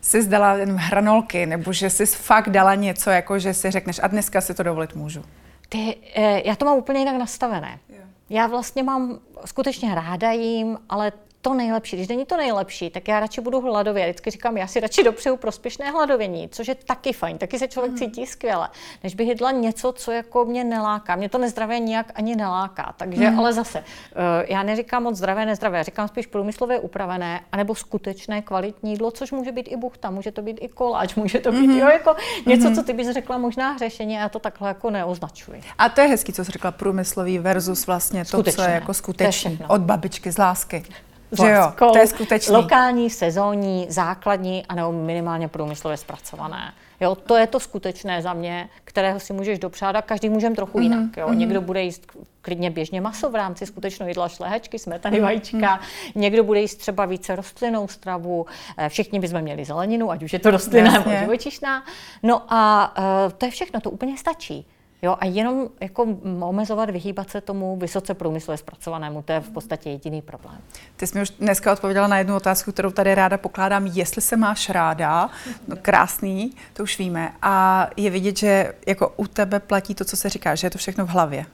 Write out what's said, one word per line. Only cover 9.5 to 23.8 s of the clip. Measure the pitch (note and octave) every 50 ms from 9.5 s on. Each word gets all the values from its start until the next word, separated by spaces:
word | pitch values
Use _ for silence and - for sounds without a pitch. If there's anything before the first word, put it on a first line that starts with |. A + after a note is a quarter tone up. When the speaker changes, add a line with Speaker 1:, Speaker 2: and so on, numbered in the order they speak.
| - - C4 C#4 B3+ - - A3+ F#3+
Speaker 2:
ráda | E3 E3 E3 F3+ F3 A3 A3+
jím, | A3+ A#3 A3+ A3+ A#3 A3+ A3 A3 A3+ - - _
ale | - G3+ G#3 G#3 G#3 - - _ _ _
to | - C4 C4+
nejlepší, | B3+ A#3+ A#3 A3+ A3 A3 - -
když | F3+ F#3
není | F#3 A#3+ B3 C4+
to | - F4+
nejlepší, | E4+ D4+ B3+ A3+ G3 G3 F#3+ - - F3+ E3+
tak | - F#3 -
já | - G#3+ G#3
radši | G#3+ A3 - -
budu | A3+ B3 A#3+ C4
hladově. | B3 B3+ A3 G#3 G3+ G#3+ G#3 G3+ F#3
Vždycky | E3+ F3 - - A3+
říkám, | G#3 - - A#3+ A3+
já | G#3 F#3
si | F#3 - A#3+
radši | A3 A3 - - F#4
dopřeju | A#3 A3 - - C#4 C4
prospěšné | B3+ - A3 G3+ - - B3 - - C#4+ C#4
hladovění, | D4 E4 D#4 C#4 C#4 A#3+ A3 F#3+ F3 E3 E3 -
což | - - A#3
je | A#3 C4
taky | B3+ - - B3+ B3 - C4+ B3
fajn, | - - E3+ E3
taky | E3 F3+ F3+ - A#3+
se | C4
člověk | B3+ - B3+ A#3+ B3+
Speaker 1:
Mhm. | B3+ A#3+
Speaker 2:
cítí | A3+ A3+ A3 A#3+ B3+
skvěle, | C4 - - - A#3 G3+ E3+ E3 D#3+ - - - - - - -
než | F#3+ F3+
bych | F#3+ A#3
jedla | A#3 B3 A3 A#3+ B3+
něco, | C4+ B3+ A#3 A3+ A3 - - B3+
co | B3 B3 - -
jako | A3+ A#3 A3+ A#3 - B3 A#3+
mě | A3+ A#3+ B3 B3
neláká. | A#3+ A#3 A3+ G#3+ G#3+ G#3+ G#3 G#3+ - F3
Mě | F3+ G3+ G3
to | -
nezdravé | B3+ B3 A#3+ - - A3 G#3+ A#3 A#3+
nijak | A#3 A3+ A3+ A3 A3+ A3+ -
ani | - G#3+ A3+ A#3
neláká, | A3 G#3+ F#3+ F3+ F#3 F#3+ F#3+ - - - - -
takže, | _ - F#3+ F3 A#3+ A#3 A#3
Speaker 1:
Mhm. | A3+ A3+
Speaker 2:
ale | A3+ A#3+ A#3
zase, | A3 A3+ - -
eh, | D#3